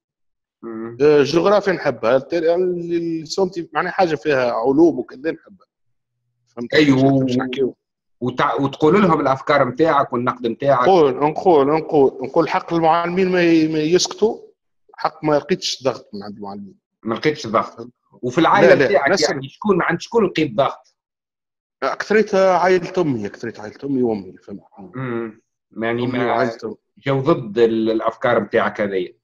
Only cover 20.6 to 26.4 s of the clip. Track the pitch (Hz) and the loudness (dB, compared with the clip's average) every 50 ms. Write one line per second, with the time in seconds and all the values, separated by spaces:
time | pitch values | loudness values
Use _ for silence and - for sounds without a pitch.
20.6 | 135 - - - _ _ _ _ _ _ _ _ _ _ _ _ _ _ _ _ | -2 -2 -2 -10 _ _ _ _ _ _ _ _ _ _ _ _ _ _ _ _
21.6 | _ _ _ _ 131 135 - - - - 208 220 208 214 202 190 190 190 185 170 | _ _ _ _ -6 -6 -6 -6 -4 0 2 2 2 2 2 2 2 4 4 2
22.6 | 170 185 185 180 170 - - 185 175 147 131 110 104 98 - - - 113 104 - | 4 2 2 2 0 -4 -4 -2 -2 0 -2 -4 -6 -10 -10 -10 -12 -12 -10 -12
23.6 | 107 107 104 - 139 143 139 127 123 117 110 101 92 92 87 - _ - 101 92 | -16 -16 -16 -12 -8 -4 -2 0 0 0 -2 -4 -6 -12 -20 -20 _ -18 -18 -18
24.6 | _ _ _ - 98 92 107 127 131 127 117 113 117 113 104 _ _ _ _ _ | _ _ _ -20 -20 -16 -12 -10 -8 -8 -6 -8 -8 -10 -14 _ _ _ _ _
25.6 | _ _ _ 107 113 113 117 120 123 127 123 123 120 117 117 117 | _ _ _ -6 -4 -4 -2 -2 -4 -4 -4 -4 -2 -2 0 -2